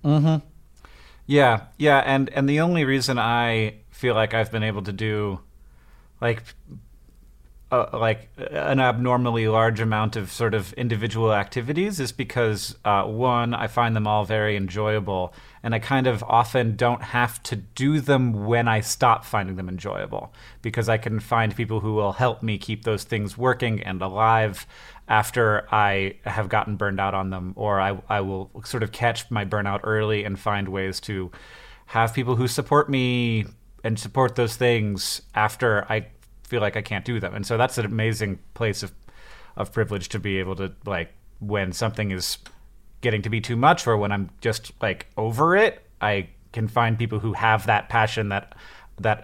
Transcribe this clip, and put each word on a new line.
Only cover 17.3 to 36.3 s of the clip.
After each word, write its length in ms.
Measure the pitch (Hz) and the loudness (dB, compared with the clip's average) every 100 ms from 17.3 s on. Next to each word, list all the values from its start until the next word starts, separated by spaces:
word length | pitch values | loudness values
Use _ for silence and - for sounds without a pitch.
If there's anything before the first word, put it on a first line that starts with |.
| - | -2
to 120 | - 110 | -8 -8
do 440 | 90 - 135 151 | -8 -2 2 2
them 440 | 135 135 127 110 104 | 4 4 4 0 0
when 200 | 117 117 | 2 4
I 140 | 110 | 2
stop 420 | 107 - 127 113 | 0 2 4 4
finding 320 | - 110 95 92 | 2 -4 -2 -6
them 140 | 92 | -8
enjoyable, 640 | 92 101 50 50 - - - - - | -8 -6 -6 -6 -8 -10 -18 -20 -10
because 260 | 120 113 113 | -8 -4 0
I 80 | 110 | 0
can 220 | 113 110 | 0 -4
find 360 | 104 117 110 107 | 0 0 2 0
people 240 | 117 110 | -2 -2
who 120 | 104 | -2
will 200 | 107 101 | 0 0
help 280 | 95 127 110 | 2 0 0
me 160 | 110 101 | -4 -4
keep 280 | - 110 113 | -4 -6 -2
those 180 | 107 | -2
things 340 | - 113 104 - | -2 -4 -4 0
working 440 | 127 123 120 107 | 0 2 0 -2
and 180 | - 92 | -4 -6
alive 640 | 95 95 113 113 110 95 - - - - - | -4 2 4 4 2 -2 -14 -20 -20 -20 0
after 600 | 110 107 - 113 104 - | 2 2 2 2 2 2
I 460 | 110 104 98 95 95 - | 2 2 2 -2 -6 -8
have 240 | 107 98 | -4 -2
gotten 260 | 107 104 104 | 0 -2 -2
burned 240 | 101 95 | -2 0
out 140 | 98 95 | -2 0
on 140 | 95 | -2
them, 220 | 95 90 95 | -4 -8 -6
or 240 | 104 98 | -2 2
I, 200 | 95 98 - | 0 -2 -2
I 120 | 104 | -2
will 280 | 98 95 98 - | -2 -6 -10 -14
sort 180 | 107 127 | -8 -4
of 80 | 110 | -4
catch 380 | - 120 117 - | 0 0 0 -4
my 140 | 110 98 | -4 -2
burnout 360 | 104 101 101 | -2 -2 -4
early 400 | - 110 107 107 | 0 0 0 -2
and 160 | 104 98 | -2 -4
find 300 | - 101 98 | -2 -2 -2
ways 300 | 95 95 92 | -4 -4 -6
to 300 | - 101 92 - - - - - - | -6 -6 -6 -12 -20 -20 -20 -20 -6
have 260 | 113 113 113 | 0 0 0
people 200 | 120 117 | 0 2
who 120 | 123 | 0
support 420 | 120 131 143 151 | -2 2 2 4
me 560 | 135 127 123 120 113 107 - - - | 0 0 0 0 -2 -4 -8 -20 -8
and 160 | 113 113 | -4 -4
support 360 | - 135 127 123 | -4 2 2 2
those 200 | 120 113 | -2 2
things 640 | 123 117 107 98 - - - | 2 2 0 -2 -4 -8 -6
after 520 | - 107 - 123 104 - | 0 0 2 2 2 0
I 180 | 110 110 - - | -4 -4 -18 -20